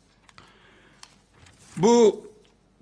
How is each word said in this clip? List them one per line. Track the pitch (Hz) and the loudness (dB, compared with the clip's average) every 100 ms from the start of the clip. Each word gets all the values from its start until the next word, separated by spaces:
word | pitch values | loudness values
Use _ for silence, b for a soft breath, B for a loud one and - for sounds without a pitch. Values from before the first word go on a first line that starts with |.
| _ _ _ - b b b b b b b b b b b _ - - | _ _ _ -20 b b b b b b b b b b b _ -18 -4
Bu | 202 240 214 - - _ _ _ _ _ | 0 2 0 -2 -12 _ _ _ _ _